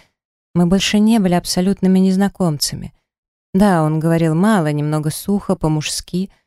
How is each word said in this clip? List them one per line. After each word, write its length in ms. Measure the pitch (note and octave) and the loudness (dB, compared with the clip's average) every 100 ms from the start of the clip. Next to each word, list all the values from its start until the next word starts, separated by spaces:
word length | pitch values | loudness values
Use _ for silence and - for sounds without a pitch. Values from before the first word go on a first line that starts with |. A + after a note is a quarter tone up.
| _ _ _ _ _ | _ _ _ _ _
Мы 120 | E3+ F3 | 0 2
больше 320 | F#3+ - G#3+ | 2 0 2
не 200 | G#3+ A#3 | 2 2
были 160 | F#3 | 2
абсолютными 640 | F3 - - F#3 F#3+ F#3 F#3 | 0 -2 -2 -2 0 2 2
незнакомцами. 920 | F#3+ F#3 G3 - F3+ D3 - B2+ - - _ _ _ _ _ | 2 2 -2 -2 -4 -2 -6 -8 -14 -18 _ _ _ _ _
Да, 300 | F#3+ G#3 F3 | 2 2 2
он 180 | D#3 D#3 | 0 0
говорил 340 | D#3+ E3 E3 | 0 0 0
мало, 380 | D#3+ G#3 G#3 D3+ | 0 2 0 0
немного 380 | D3 D3 D#3 D3+ | -2 -2 -4 -4
сухо, 460 | - - G3+ - F#3 | -6 -4 -4 -2 -2
по-мужски, 760 | D#3 D#3 - - - F3 F#3+ _ | -2 -2 -4 -10 -8 -8 -8 _